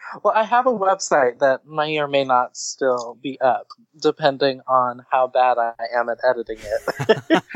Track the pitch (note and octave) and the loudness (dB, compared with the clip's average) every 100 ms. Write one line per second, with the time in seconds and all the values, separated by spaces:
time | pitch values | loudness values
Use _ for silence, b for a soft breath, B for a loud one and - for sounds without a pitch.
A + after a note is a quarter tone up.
0 | B B G3+ G#3+ G#3 A#3+ B3+ A3+ F#3+ F#3+ | B B 0 0 2 2 2 2 0 0
1 | - D3+ B2 A#2+ C#3 C3 D3 D#3 D3+ D3+ | 0 2 2 2 0 0 -4 -4 -2 -2
2 | C#3+ C#3 C3 B2 B2 - - - C3+ B2 | 0 0 2 2 0 -6 -12 -2 0 0
3 | A#2 A#2 C#3 C3 C3 G#2+ - - A#2 D3+ | -4 -10 -10 -2 0 0 -6 -20 _ -4
4 | D3+ D3 D3+ C3 C#3 C3 - C3 B2 A#2+ | -2 0 0 2 -2 -2 0 2 0 -4
5 | - C3 B2+ C3 B2+ A#2+ A#2 A#2 A#2 A#2+ | -2 0 2 2 2 2 -2 -4 -4 -2
6 | A#2+ A2+ B2+ A#2+ A2+ A2 G#2 A2 - - | -2 -2 0 -2 -4 -10 -6 -6 -4 -4
7 | C3+ F3 - D#4+ - | 0 0 2 0 0